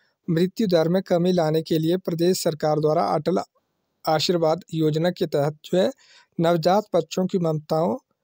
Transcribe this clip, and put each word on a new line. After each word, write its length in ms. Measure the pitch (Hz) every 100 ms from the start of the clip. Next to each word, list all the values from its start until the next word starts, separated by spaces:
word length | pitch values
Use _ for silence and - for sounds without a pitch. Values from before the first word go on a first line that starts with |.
| _ _ -
मृत्यु 380 | 165 185 - 220
दर 220 | 175 160
में 120 | 185
कमी 280 | 190 175 180
लाने 300 | 180 156 160
के 180 | 160 165
लिए 180 | 160 180
प्रदेश 460 | - 165 175 185
सरकार 360 | 180 147 151 151
द्वारा 240 | 151 160
अटल 360 | 196 170 151 190 - _ _ _ _ _ -
आशीर्वाद 560 | 156 - 180 160 165 -
योजना 360 | 160 156 156 170
के 160 | 180 170
तहत 320 | 147 143 151 -
जो 120 | -
है 140 | 220 - _ - _ -
नवजात 440 | 165 175 165 196 214 180
बच्चों 300 | - - 185
की 140 | 190
ममताओं, 580 | 170 156 151 156 175 247 - _